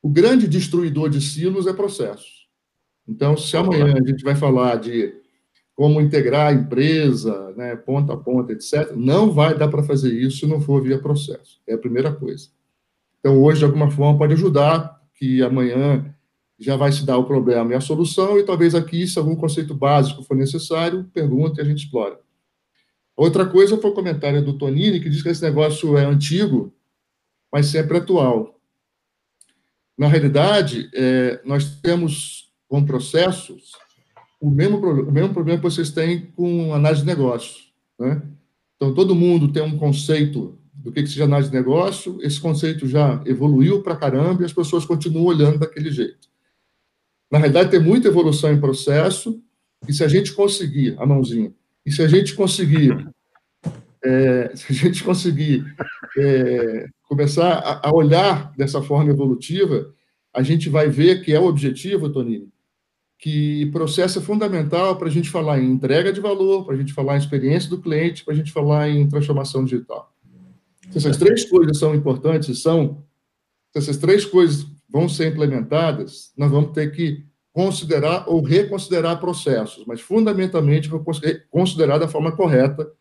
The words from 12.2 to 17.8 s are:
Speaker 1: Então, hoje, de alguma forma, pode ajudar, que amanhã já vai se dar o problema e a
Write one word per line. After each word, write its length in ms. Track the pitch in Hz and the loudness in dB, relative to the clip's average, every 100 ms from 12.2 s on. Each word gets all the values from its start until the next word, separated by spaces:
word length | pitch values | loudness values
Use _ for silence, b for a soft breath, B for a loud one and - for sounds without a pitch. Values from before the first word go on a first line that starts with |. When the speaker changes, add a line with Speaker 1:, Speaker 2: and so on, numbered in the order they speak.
| 127 - - _ _ _ _ _ _ _ | -10 -12 -16 _ _ _ _ _ _ _
Speaker 1:
Então, 200 | 135 135 | 2 6
hoje, 200 | 143 156 | 6 6
de 60 | 147 | 2
alguma 220 | 147 147 | 4 0
forma, 300 | 147 143 147 | 2 2 4
pode 140 | 151 | 4
ajudar, 680 | 160 190 147 143 165 156 - _ | 4 2 4 4 2 -2 -16 _
que 260 | _ 131 131 | _ -2 0
amanhã 720 | 123 131 123 123 143 143 143 - _ _ _ _ | 2 2 0 0 0 0 -4 -16 _ _ _ _
já 160 | 110 | -4
vai 160 | 135 143 | 0 0
se 160 | 143 135 | 0 0
dar 100 | 127 | 0
o 80 | |
problema 480 | 127 139 117 120 117 | 2 0 2 0 0
e 40 | |
a 40 | 127 | -2